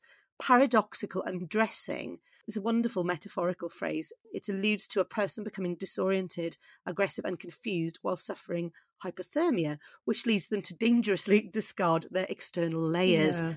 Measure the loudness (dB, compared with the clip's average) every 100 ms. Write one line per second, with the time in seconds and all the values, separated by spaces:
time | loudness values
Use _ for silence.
0 | -8 _ _ -6 4 4 6 4 2 -2
1 | -4 -4 -4 -6 -2 0 0 -2 -6 -6
2 | -8 -12 _ _ -8 -4 0 0 0 0
3 | -2 -2 -6 -2 -2 -2 -8 -6 -4 -4
4 | -6 -10 -12 -8 -4 0 0 2 2 0
5 | 0 0 -2 -2 -6 -4 -4 -2 -2 0
6 | 0 0 -2 -4 -4 -6 -12 -12 -6 -2
7 | 0 -2 -4 -8 -10 -10 -4 -2 -2 -4
8 | -4 -2 -4 -6 -6 -4 -6 -10 _ -12
9 | -10 -10 -6 0 2 2 0 -4 -10 -8
10 | -2 0 2 2 2 -2 -2 0 4 4
11 | 4 2 4 4 4 -2 -2 2 2 2
12 | 0 -4 -4 -4 -4 0 0 0 0 4
13 | 6 6 4 2 0